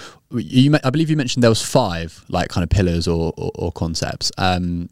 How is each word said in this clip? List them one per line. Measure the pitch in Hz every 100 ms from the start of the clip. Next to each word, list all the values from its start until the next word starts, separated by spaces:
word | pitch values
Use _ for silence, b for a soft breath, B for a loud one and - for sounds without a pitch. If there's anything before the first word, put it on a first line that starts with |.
| B B _
You | 123 78 127 139
me-, | 147
I | 131
believe | 143 156
you | 151
mentioned | 131 -
there | 120
was | 110
five, | - 143 110 85 82 - -
like, | 87 -
kind | -
of | 82
pillars | - 90 85 82
or, | 82 82 -
or, | 87
or | - 87
concepts, | - 85 82 - - - -
um, | 95 90 90 87 85